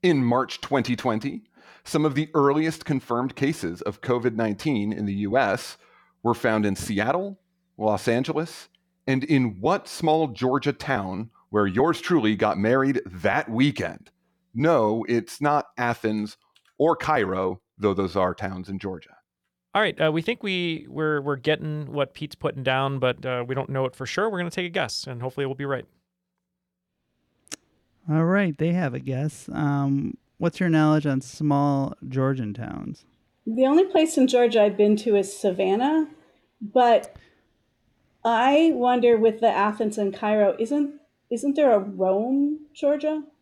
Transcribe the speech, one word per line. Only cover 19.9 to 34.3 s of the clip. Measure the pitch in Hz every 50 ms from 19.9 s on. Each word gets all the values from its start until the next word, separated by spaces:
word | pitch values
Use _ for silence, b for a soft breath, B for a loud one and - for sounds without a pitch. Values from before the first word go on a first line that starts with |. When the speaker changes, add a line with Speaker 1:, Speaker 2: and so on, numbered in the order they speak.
| - -
Speaker 2:
uh, | 170 156 156
we | 165
think | 165 226 240 - -
we, | 202 185 180 175 170 165 156 - 127
we're, | 131 147 156 156 151 147
we're | 139 147 143
getting | 127 - 151 156 - - 156 151 151 151 131
what | - 143 139 - _
Pete's | - 156 143 -
putting | _ - 143 135 135 127
down, | 131 131 131 135 139 139 131
but, | 131 127 123 - -
uh, | 131 127 123 120
we | 120 131
don't | 135 131 -
know | 135 131 131
it | 127 -
for | - 131
sure. | - - 185 202 226
We're | 202
gonna | 180 175 170
take | - 190 180
a | 175
guess, | 170 185 143 117 - - -
and | 139 127 117
hopefully | 123 131 - - 139
we'll | 131 135
be | 127 139
right. | 139 135 123 - _ _ _ _ _ _ _ _ _ _ _ _ _ _ _ _ _ _ _ _ _ _ _ _ _ _ _ _ _ _ _ _ _ - _ _ _ _ _ _ _ _ _ _ 165
Speaker 3:
All | 151 160 165
right, | 170 190 202 202 175 143
they | - 156 170
have | 175 180 175 135 123
a | 131
guess. | 131 131 131 127 147 151 - - - -
Um, | - - 151 143 143 143 139 139 139 139 - - - _ _ _ _
what's | _ 160 170 - -
your | 190 170
knowledge | 160 156 156 151 156 156 147
on | 147 135 131
small | 131 - - - 156 147 143 143 143 143 139 139 135 - - _ -
Georgian | 131 127 135 131 135 135 131 117 104 104
towns? | 120 117 - - - - - 156 - _ _ _ _ _ _ _ _ _
Speaker 4:
The | 226 226 247 262
only | 269 285 339 392
place | 381 - 330 311 320 -
in | 285 254
Georgia | 254